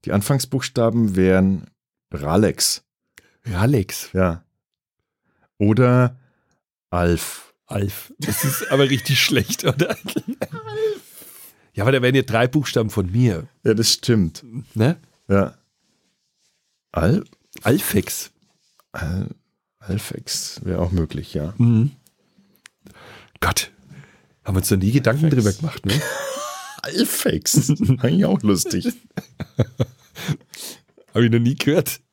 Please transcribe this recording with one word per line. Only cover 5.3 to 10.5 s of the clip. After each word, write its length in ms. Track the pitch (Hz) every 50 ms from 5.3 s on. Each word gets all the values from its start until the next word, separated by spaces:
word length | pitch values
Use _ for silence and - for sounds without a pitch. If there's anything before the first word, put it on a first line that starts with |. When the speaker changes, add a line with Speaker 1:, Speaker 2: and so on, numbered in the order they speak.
| _ _ _ _ _ _
Speaker 1:
Oder 580 | 101 104 110 113 127 123 123 127 127 123 - - _ _ _ _ _ _ _ _ _ _ _ _ _ _
Alf. 640 | - 90 87 87 85 80 - - - - - _ _ _ _
Speaker 2:
Alf. 460 | _ - 101 101 101 - - - - - _
Das 260 | 147 - 104 - -
ist 260 | 139 135 - - -
aber 180 | 135 139 143 131
richtig 300 | 139 117 - - 135 -
<laughs> 20 |
schlecht, 420 | - - 156 123 110 - - - -
oder? 260 | 143 127 135 175 -
Alf. 100 | 226 - - 202 - 311 - - 269 _ - -